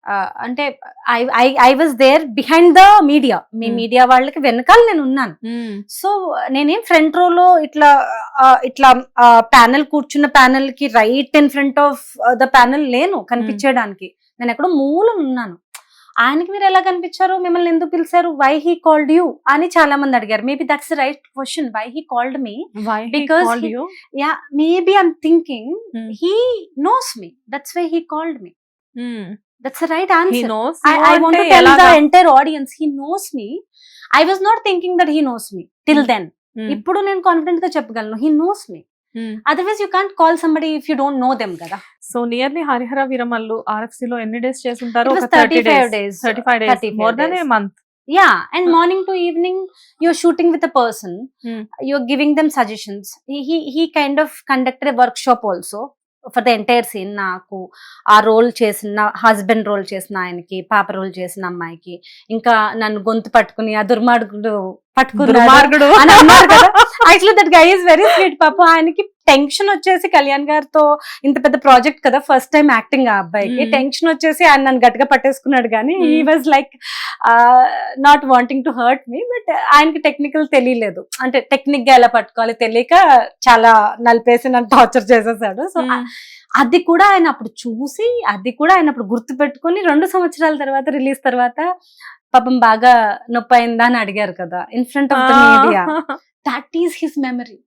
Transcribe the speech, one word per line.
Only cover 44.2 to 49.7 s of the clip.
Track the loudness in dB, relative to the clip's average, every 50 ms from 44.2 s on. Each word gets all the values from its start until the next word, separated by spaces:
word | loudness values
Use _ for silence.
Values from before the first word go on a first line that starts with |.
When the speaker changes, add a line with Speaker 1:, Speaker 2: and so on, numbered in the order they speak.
| -8 -10 -8 -8
Speaker 2:
డేస్ | -8 -8 -8 -8 -10
చేస్తుంటారు? | -10 -10 -10 -12 -6 -4 -4 -2 0
Speaker 1:
It | -2
was | -2 -2
Speaker 2:
ఒక | 0 2
థర్టీ | 2 2 2 0
Speaker 1:
thirty-five | 0 0 2 2 2 0 0
Speaker 2:
డేస్. | -4 -6 -8 -8 -10
Speaker 1:
days. | -6 -6 -6
Speaker 2:
థర్టీ | -6 -4
ఫైవ్ | -2 -2 -2 0
డేస్. | 0 -2
Speaker 1:
Thirty-five | -2 -2 -2 -10 -6 -4 -4 -4
Speaker 2:
More | -2 -2
than | -4 -4 -4
Speaker 1:
days. | -6 -4
Speaker 2:
a | -2 -2
month. | -2 -4 -6 _ _ _ _ _ _ _ -2 0
Speaker 1:
Yeah, | 2 2 2 2 0 -4 -8 -6 -4
and | -2
Speaker 2:
Hmm. | 2 2
Speaker 1:
morning | 2 2 0 -2 -4
to | -6 -6 -6 -4 -4 -4
evening | -4 -4 -4 -4 -6 -8 -10 -12